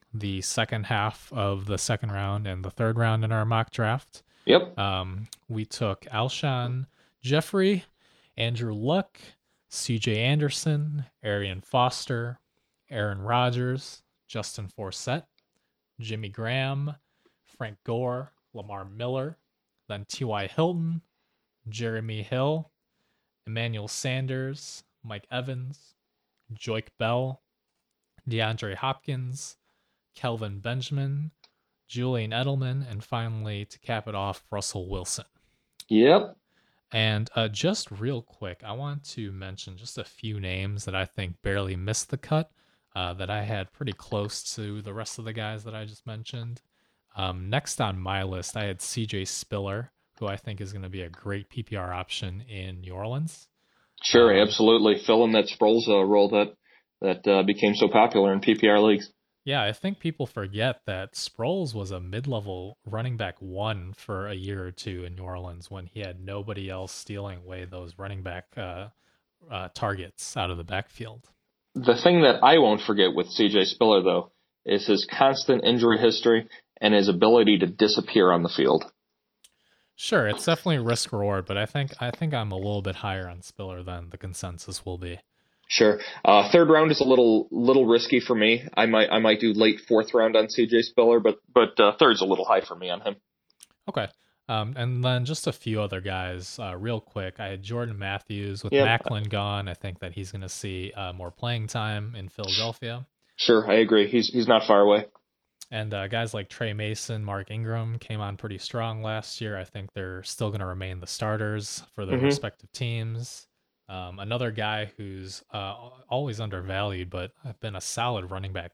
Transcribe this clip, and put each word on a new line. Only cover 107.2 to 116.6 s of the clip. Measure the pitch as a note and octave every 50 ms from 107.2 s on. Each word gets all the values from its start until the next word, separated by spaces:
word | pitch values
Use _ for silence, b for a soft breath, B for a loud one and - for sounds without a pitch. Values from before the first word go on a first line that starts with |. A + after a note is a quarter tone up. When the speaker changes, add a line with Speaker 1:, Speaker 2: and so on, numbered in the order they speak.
| G#2+
Speaker 1:
Mark | G2+ G2+ G2 F#2+ -
Ingram | G#2+ A2+ A2+ A2 A2+ A2+ A2+ A2+ A2+ A#2
came | - - A2 G#2+
on | G#2 G2+ G2+
pretty | G2 - A2 G2+ F#2
strong | - - - B2 A2+ A2+ A2 A2 A2
last | A2 A2 A2 G#2 - - -
year. | A#2 G#2+ G#2
I | F#2+ F#2
think | - - G#2 F#2+ G2 -
they're | G2+ F#2+ F#2 F#2 F2+ F#2+
still | - - - A#2+ G#2+
gonna | G2+ G2+ F#2+
remain | F#2 F#2 F#2 F#2+ F#2 F#2 F2+
the | F2+
starters | - - - A2+ G#2+ G#2+ G#2+ A2 G#2+ G#2+ G#2+ G#2 - - - - - _
for | - G#2
their | F#2+ B2 B2+
Speaker 2:
Mm-hmm. | C3
Speaker 1:
respective | C#3 C#3+ C#3 - G#2+ - _ - - -
teams. | - B2+ A#2+ A#2 A#2 A2 A2+ A2+ A2+ B2 - - - - _ _ _ _ _ _ _ _
Um, | - G2 F#2 F#2 F2+ F#2 G2
another | G2 G#2 A#2 A#2+ B2+ A#2
guy | G#2+ G#2+ G#2+ G#2+ G#2+ G#2+ G#2+ G2+ -
who's, | - G#2 G2 F#2+ F#2+ F#2+ F#2+ F#2 - - _ -
uh, | G#2+
al-, | G2 G2 G2+ A#2 A#2+ A#2+ - - _ -
always | B2 B2+ D3 C#3 A2+ G#2
undervalued, | A2+ G#2+ G2 F#2